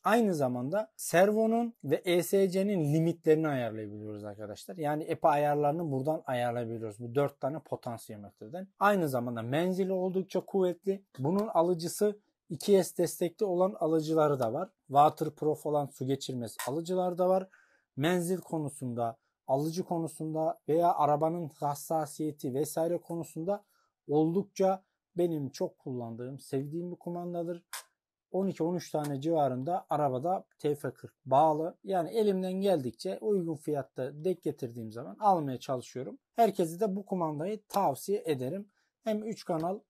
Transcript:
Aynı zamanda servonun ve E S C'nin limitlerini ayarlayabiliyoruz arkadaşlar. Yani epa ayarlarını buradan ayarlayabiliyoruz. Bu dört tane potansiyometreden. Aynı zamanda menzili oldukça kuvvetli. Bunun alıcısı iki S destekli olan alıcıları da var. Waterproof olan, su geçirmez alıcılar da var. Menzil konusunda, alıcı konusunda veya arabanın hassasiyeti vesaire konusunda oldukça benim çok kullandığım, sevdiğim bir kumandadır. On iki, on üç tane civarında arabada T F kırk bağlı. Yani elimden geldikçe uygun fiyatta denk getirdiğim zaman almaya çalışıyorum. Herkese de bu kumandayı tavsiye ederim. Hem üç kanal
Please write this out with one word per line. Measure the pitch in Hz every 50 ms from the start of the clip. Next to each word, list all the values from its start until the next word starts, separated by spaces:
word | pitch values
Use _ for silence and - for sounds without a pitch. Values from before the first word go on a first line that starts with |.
| -
Aynı | 185 214 240 226 202 175
zamanda | 147 135 123 123 123 123 139 180 208 220 _ _
servonun | - - - - 170 190 208 208 220 220 220 226 233 240 226 - _ -
ve | 135 147
E | - - 185 175 180 165
S | - - 196 190 190
C'nin | 175 190 196 208 208 180 151 143 147
limitlerini | 160 160 170 170 170 _ 165 156 156 160
ayarlayabiliyoruz | 151 143 131 120 113 110 110 107 101 104 107 107 107 107 104 104
arkadaşlar. | 104 101 104 107 101 104 - - - 190
Yani | 185 151 143 151 151 160
epa | - 160 - - 165
ayarlarını | 147 147 147 147 147 147 147 143 147 170 175 156
buradan | 135 131 135 143 156 - -
ayarlayabiliyoruz. | - 127 123 120 120 117 120 120 113 117 113 113 110 101 107
Bu | 120 117 120
dört | 143 143 139 143 _
tane | - 131 151 151
potansiyometreden. | _ - 127 - - 127 117 113 - - 107 104 101 101 _ _ 107 110 143 180 190 190 _ _
Aynı | 196 202 208 190 165 143
zamanda | 131 120 120 123 120 117
menzili | 110 117 135 156 175 185 185 185 196 185 190
oldukça | 185 180 190 175 190 185 _ - 185
kuvvetli. | - - - 196 185 180 170 - _ 196 196 196 _ _ - -
Bunun | 131 147 185 202 208
alıcısı | 226 - 165 165 175 180 160 170 165 - - 208 208 202 - _ _ _ _ _ _
iki | 170 - - - 202 190 170
S | - -
destekli | - 175 156 - - 185 170 - - 220
olan | 196 175 175 185 190 214 -
alıcıları | 165 156 160 160 156 156 160 160 151 147 143 131
da | 123 110 113
var. | 151 185 - _ _ _
Waterproof | - 131 143 147 156 147 - 160 151 147 - 147 151 151 147 -
olan, | 151 151 147 143
su | 143 - - 131
geçirmez | 127 139 131 - - 131 123 117 107 - - -
alıcılar | 123 135 160 170 170 185 185 180 185 175
da | 170 180 180
var. | 190 190 190 190 _ _ _ _ _ _ _ _ _
Menzil | 131 139 165 180 180 170 170 190
konusunda, | 170 - - - 160 151 139 - - 135 123 120 120 117 117 113 _ _ _ _ _ _
alıcı | - 135 139 147 160 160 185 180
konusunda | - 180 165 165 156 - - 160 156 156 160 156 160 170 _ _ -
veya | 147 165 170 170 185
arabanın | 147 147 143 147 147 160 160 165 175 170 139 - -
hassasiyeti | 151 143 143 143 - - 165 160 151 143 - - 156 151 147 - - 139 120
vesaire | 135 156 147 - 165 160 175 175
konusunda | 170 - - 170 170 160 - - 160 160 185 202 202 _ _ _ _ _ _ _ _ _
oldukça | - 143 151 156 165 170 202 196 - _ - 190 190 190 190 _ _ _ _ _ _ _
benim | 175 175 175 165 151 139 131
çok | - - - - _ _
kullandığım, | _ 147 127 123 120 117 113 113 120 127 143 143
sevdiğim | - - - 135 143 147 151 170 175 175
bir | 175
kumandadır. | 170 - 175 175 175 175 175 175 175 170 170 175 170 _ _ - - - _ _ _ _ _ _ _ _ _
On | - 185 196
iki, | 190 156 - 160
on | 170 180
üç | 170 - -
tane | - 156 147 147 143 135
civarında | 135 160 170 156 143 135 127 127 131 165 175 196 - _
arabada | 160 147 147 139 127 127 139 175 190 190 - _ _ _
T | - 147 147
F | 147 - 131
kırk | - - - - _ _ _
bağlı. | 135 131 139 156 160 151 151 160 175 - _ -
Yani | 190 190 180 160 -
elimden | - 226 214 208 190 185 185 185 185
geldikçe | 190 196 202 185 156 127 120 - - - 185 190 -
uygun | 220 220 208 190 170 165 156
fiyatta | 147 - - 147 139 135 _ _ - 127 135 147 147 156
denk | 185 180 170 _
getirdiğim | 156 143 - 139 120 117 120 113 110
zaman | 107 117 139 180 202 214
almaya | 226 202 190 170 147 135 127 117
çalışıyorum. | - - 135 123 120 - - 127 135 196 262 - _ _ _
Herkese | - - - 190 - 180 160 165 175
de | 220 208 190
bu | 208 196
kumandayı | - 196 180 165 156 151 147 165 196 220 208 _ _
tavsiye | - 208 190 160 131 - - - 202 208 -
ederim. | 165 151 127 127 131 170 196 208 _ _ _ _ _ _ _ _
Hem | 220 214 214 214
üç | 226 208 - -
kanal | - 180 156 160 175 190 233 _